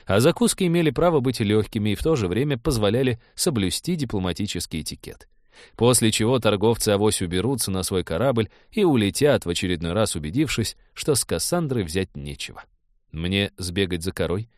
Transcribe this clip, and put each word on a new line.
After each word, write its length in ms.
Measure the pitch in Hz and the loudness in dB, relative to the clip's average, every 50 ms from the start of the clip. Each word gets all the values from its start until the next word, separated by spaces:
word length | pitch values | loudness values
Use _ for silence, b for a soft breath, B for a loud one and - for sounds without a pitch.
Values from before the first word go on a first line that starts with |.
| B | B
А 140 | B 95 107 | B 4 4
закуски 440 | 123 170 165 - 240 214 - - 190 | 4 4 4 4 2 0 0 0 0
имели 260 | 170 165 175 165 151 | 2 2 2 2 2
право 300 | 120 - 160 180 165 143 | 2 2 2 2 2 2
быть 200 | 123 135 120 - | 0 0 -2 0
легкими 500 | 110 101 104 107 101 - - 107 104 107 | 0 2 2 2 0 0 -2 -2 -2 -2
и 40 | 101 | -2
в 80 | - | 0
то 120 | - 160 160 | 0 0 2
же 140 | 127 101 87 | 2 0 0
время 300 | 90 110 143 151 139 117 | 0 0 0 0 -2 -2
позволяли 640 | - 160 135 110 104 101 107 127 139 127 113 - b b b | -2 -2 0 2 2 2 2 2 0 0 -2 -4 b b b
соблюсти 640 | b - 135 127 110 95 87 - - - 165 185 | b -2 0 0 0 0 0 -2 -4 -4 -4 -4
дипломатический 840 | 156 135 113 - 98 92 90 85 - 104 101 - 87 - - - 78 | -2 -2 -4 -4 -2 -2 -2 -4 -4 -4 -6 -6 -8 -8 -8 -8 -8
этикет. 460 | 76 - 78 - - - - - - _ _ b b b b b b b b | -8 -8 -12 -14 -14 -16 -18 -18 -20 _ _ b b b b b b b b
После 340 | b 113 123 127 - 117 110 | b 4 4 6 6 4 2
чего 280 | - - 107 113 131 123 | 2 2 2 2 2 2
торговцы 520 | - 107 104 95 104 117 113 - - 107 | 2 2 2 4 4 2 2 2 2 2
авось 320 | 101 98 104 110 101 - | 2 4 4 2 2 0
уберутся 480 | 95 85 90 92 95 127 139 117 - 101 | -2 -2 -2 -2 0 0 -2 -2 -4 -4
на 120 | 95 95 | -4 -4
свой 220 | 90 - 98 90 82 | -4 -2 -2 -2 -2
корабль 440 | - 82 85 117 139 123 113 - - b b b b | -2 -2 0 0 0 2 0 0 -2 b b b b
и 140 | b 220 202 | b 0 2
улетят, 600 | 170 139 113 104 98 - - 135 147 127 98 - | 4 4 4 2 2 2 2 2 4 4 2 0
в 40 | 85 | -2
очередной 440 | 87 - 101 90 90 78 82 85 | -4 -2 -2 -2 -2 -2 -2 -2
раз 240 | 87 107 110 - - | 0 0 0 0 -2
убедившись, 600 | 82 73 76 92 139 156 120 - 120 104 - - _ _ _ _ | -4 -6 -4 -2 -2 -2 -2 -2 -4 -4 -4 -6 _ _ _ _
что 200 | - - - 143 | -6 -2 -2 0
с 100 | - - | 0 -2
Кассандрой 600 | - 92 - - - 170 175 165 135 131 117 92 | -2 -4 -4 -2 -2 -2 -2 -2 -2 -2 -2 -2
взять 320 | 80 82 95 95 - - | -2 -2 -4 -4 -4 -6
нечего. 480 | 73 69 71 69 - - - - - - _ _ _ _ _ _ _ _ _ | -10 -12 -10 -10 -12 -12 -14 -14 -16 -20 _ _ _ _ _ _ _ _ _
«Мне 420 | - 78 82 90 98 98 101 95 - - | -8 -6 -4 0 0 0 0 0 -4 -6
сбегать 440 | 92 90 85 98 98 85 90 85 | -8 -4 -2 -2 0 0 -2 -4
за 100 | 80 92 | -4 -4
корой?» — 360 | - - 87 78 87 104 117 - _ | -4 -2 -2 -2 -2 -4 -6 -8 _